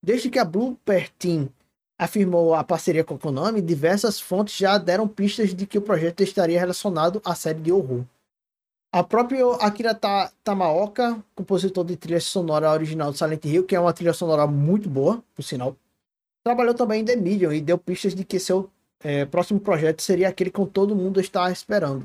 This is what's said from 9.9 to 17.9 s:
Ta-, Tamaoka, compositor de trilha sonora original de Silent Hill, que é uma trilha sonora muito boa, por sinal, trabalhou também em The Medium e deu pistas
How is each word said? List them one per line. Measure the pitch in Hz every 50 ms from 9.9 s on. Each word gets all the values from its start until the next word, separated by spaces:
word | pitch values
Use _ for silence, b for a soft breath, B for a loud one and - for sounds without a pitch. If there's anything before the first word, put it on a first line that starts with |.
| 214
Ta-, | 214 - 202 202 196 185 - _ _
Tamaoka, | _ 220 202 196 185 165 151 170 202 208 208 - 247 233 233 220 - _ _
compositor | - 190 - 196 175 175 190 190 185 175
de | 170 180
trilha | 160 - 160 170 170
sonora | 160 - - 196 175 160 151 151 156 156
original | 156 156 156 156 156 160 151 147
de | 143 -
Silent | 175 156 160 151 -
Hill, | 147 147 175 185
que | 185 196
é | 180
uma | 175 175
trilha | 160 - 175 170
sonora | 160 - 180 165 156 147 147
muito | 147 147 143 143 156 185 214 208 196
boa, | 139 135 135 160 220 240 - _ _
por | -
sinal, | 139 - - 127 123 135 135 _ _ _ _ _ _ _ _ _ _ _ _ _ _
trabalhou | 233 240 233 247 233 240
também | 240 247 214 220 220
em | 220
The | 220 247
Medium | 240 185 170 202 202 180 160
e | 147 156
deu | 151 143 175 175
pistas | _ -